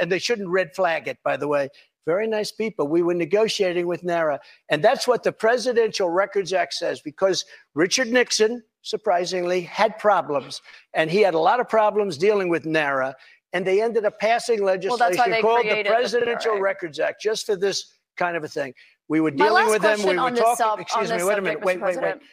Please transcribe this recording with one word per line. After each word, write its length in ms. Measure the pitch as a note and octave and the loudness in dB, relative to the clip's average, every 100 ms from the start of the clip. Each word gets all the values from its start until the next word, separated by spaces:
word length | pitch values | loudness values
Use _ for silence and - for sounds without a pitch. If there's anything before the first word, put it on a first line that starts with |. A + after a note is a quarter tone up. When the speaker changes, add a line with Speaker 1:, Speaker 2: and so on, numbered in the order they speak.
Speaker 1:
and 100 | E3+ | -2
they 80 | F3+ | -2
shouldn't 300 | - A#3+ F#3+ | -2 -4 -2
red 260 | F#3 F3+ - | -2 -2 -2
flag 320 | F3+ D#3+ B2+ | -2 0 -6
it, 100 | B2+ | -6
by 140 | D3 C#3 | -4 -4
the 100 | C#3+ | -2
way. 220 | C#3+ C3+ - _ _ - | -2 -2 -8 _ _ -4
Very 220 | F3+ A3 | -2 -2
nice 240 | G#3+ G#3 | -4 -4
people. 380 | - A3 - D3 | -4 -6 -4 0
We 140 | E3 | 2
were 100 | F3 | 2
negotiating 760 | F3 D#3+ G3+ A3 - F#3 F3 F3 | 0 0 2 2 0 0 0 -2
with 160 | E3+ | -4
nara. 380 | F3 E3+ D#3+ C#3 - - _ | -2 0 0 -2 -6 -20 _
And 160 | D3+ | 2
that's 240 | G3+ C4+ - | 2 2 0
what 160 | A#3 | 0
the 80 | F#3+ | 0
Presidential 800 | - A3 B3 A3+ A#3 A3+ - F#3 | 0 0 0 0 0 0 0 -2
Records 420 | E3+ G3 G3+ F3 | 0 0 -2 -2
Act 220 | F#3 E3+ | -2 -2
says, 260 | - E3 C3+ | -4 -6 -6
because 460 | D3+ - F#3+ E3+ - - _ | -8 -2 0 0 -4 -16 _
Richard 360 | C#3 F3+ - A#3+ | -2 0 2 2
Nixon, 520 | B3 A#3+ - A3 A#3+ - _ | 2 2 2 2 0 -10 _
surprisingly, 800 | - G#3 - F3 F3+ F#3 F3 F3+ | -10 -6 0 0 0 -2 -2 -2
had 360 | F3 - G#3+ - | -4 0 0 2
problems. 640 | G#3+ F#3 C#3+ C#3 C#3 - - - _ | 2 2 2 -4 -4 -14 -18 -20 _
And 160 | - D#3 | -2 0
he 120 | F#3 | 4
had 140 | G3 D#3+ | 4 4
a 40 | |
lot 220 | E3 A#3+ | 2 2
of 80 | A#3+ | 2
problems 480 | A3 G#3+ G3+ G3+ C#3 | 2 2 2 -2 0
dealing 320 | G3 G#3 F#3 | 2 2 2
with 160 | E3 D3+ | -2 0
nara. 500 | D#3 D3 C#3 C3 - - _ _ | 0 0 0 -2 -6 -18 _ _
And 120 | F3+ F#3 | -4 0
they 160 | F#3+ | 0
ended 220 | A3+ A3 | 0 0
up 160 | G#3 - | -2 -2
passing 420 | G#3 A#3 A#3 A3+ | 0 0 0 0
Speaker 2:
Well, 160 | G3 F#3 | 2 0
that's 120 | F#3 | 0
why 80 | A#3+ | 0
Speaker 1:
legislation 340 | A#3+ F3+ A#3+ | 2 2 2
Speaker 2:
they 100 | A3+ | 2
Speaker 1:
called 180 | A3 A#3 | 2 2
the 100 | G#3+ | 2
Speaker 2:
created 160 | G#3+ G3+ | 0 2
the 100 | A3 | 2
Speaker 1:
Presidential 560 | B3 A#3 A#3 A#3 A3+ | 2 0 0 -2 -2
Speaker 2:
N 60 | G#3 | 0
R 20 | |
A. 20 | |
Speaker 1:
Records 380 | G3 G3 F3 C#3 | -2 -4 -8 -4
Act, 220 | D#3 D3 | -4 -2
just 240 | G#3 G#3+ - | -4 -4 -4
for 100 | G3 | -2
this 300 | G3 F#3 - _ _ - | -2 -4 -8 _ _ -6
kind 180 | F3+ E3+ | -4 -4
of 80 | |
a 60 | D3+ | -6
thing. 240 | D3+ C#3 - - _ _ | -8 -8 -10 -20 _ _
We 100 | D#3 | 0
were 120 | D#3 | 0
Speaker 2:
My 60 | C#3 | 2
Speaker 1:
dealing 160 | G#3+ | 4
Speaker 2:
last 180 | - A3 | 4 4
Speaker 1:
with 100 | G#3+ | 2
them. 140 | G#3+ G#3+ | 2 2
Speaker 2:
question 100 | G3 | 0
Speaker 1:
We 60 | F#3 | 0
were 60 | B3+ | 0
Speaker 2:
on 60 | |
this 80 | A#3+ | 2
Speaker 1:
talking, 140 | A3+ A#3+ | 2 2
Speaker 2:
sub-, 220 | A3+ G#3+ | 0 -2
Speaker 1:
excuse 320 | E3+ A3+ G#3+ | -4 -4 -2
Speaker 2:
on 60 | F3+ | -2
Speaker 1:
me, 0 | |
Speaker 2:
this 80 | F3+ | 0
Speaker 1:
wait 60 | |
a 20 | G3+ | 0
Speaker 2:
subject, 80 | |
Speaker 1:
minute. 220 | F#3 D#3 F#3+ | -2 -4 -2
Wait, 140 | F#3 | -2
Speaker 2:
Mister 60 | F#3 | -2
Speaker 1:
wait, 100 | F3 | -2
wait. 60 | |
Speaker 2:
President. 200 | F#3 F#3+ - | -4 -6 -14